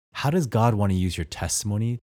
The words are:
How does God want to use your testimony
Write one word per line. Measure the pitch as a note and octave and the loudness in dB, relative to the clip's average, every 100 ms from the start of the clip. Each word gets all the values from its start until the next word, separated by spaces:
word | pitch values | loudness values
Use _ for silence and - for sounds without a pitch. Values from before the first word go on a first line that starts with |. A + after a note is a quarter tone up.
| _ | _
How | - C#3 | -6 -2
does | F3 C3+ | 0 0
God | A2+ A#2 G#2+ | 4 4 4
want | G2+ | 2
to | F#2 | 2
use | F#2 F2 | 0 -2
your | D#2+ | -6
testimony | - E2+ - G#2 G#2 A2+ A#2+ | -6 -4 -4 -2 -2 -2 -4